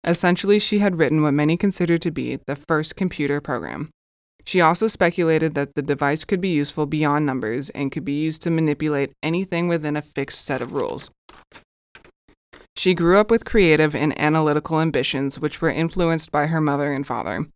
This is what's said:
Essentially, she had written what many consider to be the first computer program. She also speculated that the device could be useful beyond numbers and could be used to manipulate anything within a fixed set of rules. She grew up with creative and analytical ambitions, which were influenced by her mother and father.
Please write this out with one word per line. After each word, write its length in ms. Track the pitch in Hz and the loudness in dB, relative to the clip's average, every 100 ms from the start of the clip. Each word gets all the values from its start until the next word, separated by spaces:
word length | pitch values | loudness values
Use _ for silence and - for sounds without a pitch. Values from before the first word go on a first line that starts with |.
Essentially, 560 | - 170 180 175 196 208 | 0 2 2 2 2 2
she 200 | - 208 | 2 2
had 180 | 202 175 | 2 2
written 260 | 143 156 | 2 4
what 100 | 151 | 2
many 220 | 143 151 170 | 2 2 2
consider 420 | 202 - 170 170 | 0 0 0 0
to 140 | 165 | 0
be 260 | 151 123 131 - | -4 -6 -6 -8
the 120 | 143 - | -10 -2
first 300 | 156 156 - | -2 -2 -4
computer 420 | 185 - 143 143 | -4 -2 -2 -2
program. 500 | 143 123 76 69 151 _ _ _ _ _ - | -4 -6 -6 -10 -12 _ _ _ _ _ -2
She 140 | 185 | 4
also 300 | 160 175 220 | 4 4 0
speculated 680 | - 175 170 165 160 160 147 | 2 0 2 2 2 2 -2
that 200 | 143 - | -4 -4
the 60 | |
device 440 | 143 143 143 156 - | -4 0 0 -2 -2
could 160 | 190 | -2
be 80 | 190 | 0
useful 380 | 156 143 - 147 | 0 -2 -4 -2
beyond 380 | 151 151 147 151 | 0 0 2 0
numbers 440 | 131 110 120 135 | -2 -4 -4 -6
and 200 | - 139 | -6 -6
could 140 | 156 | -4
be 160 | 165 143 | -6 -4
used 220 | 156 156 | -4 -4
to 80 | 170 | -2
manipulate 640 | 165 156 147 156 147 135 _ | 0 0 0 -2 -2 -4 _
anything 460 | 156 170 190 170 175 | -4 -2 -2 -2 0
within 260 | 170 151 147 | -2 -2 -6
a 60 | |
fixed 420 | 147 - 139 - | -6 -8 -6 -6
set 180 | - 131 | -4 -4
of 120 | 120 | -4
rules. 360 | 143 107 - - _ - - _ - _ _ _ _ - _ _ _ _ - _ - | -4 -4 -6 -12 _ -20 -20 _ -20 _ _ _ _ -20 _ _ _ _ -20 _ -2
She 180 | 185 | 0
grew 240 | 175 170 196 | 2 4 4
up 140 | 214 | 4
with 140 | 233 - | 2 2
creative 500 | 220 175 151 156 147 | 4 6 6 4 2
and 240 | 151 - | -2 0
analytical 640 | 151 160 156 147 151 160 | 2 2 2 0 0 0
ambitions, 580 | 160 139 127 135 139 135 | 0 0 -2 -2 -4 -4
which 220 | 147 - | -6 -2
were 80 | 160 | -2
influenced 640 | 139 165 175 170 160 - | 0 -2 0 0 0 -2
by 140 | 156 151 | -2 0
her 120 | 160 | 0
mother 320 | 151 143 143 | 0 0 -2
and 160 | 139 139 | -4 -4
father. 380 | - 87 - 160 | -6 -4 -6 -6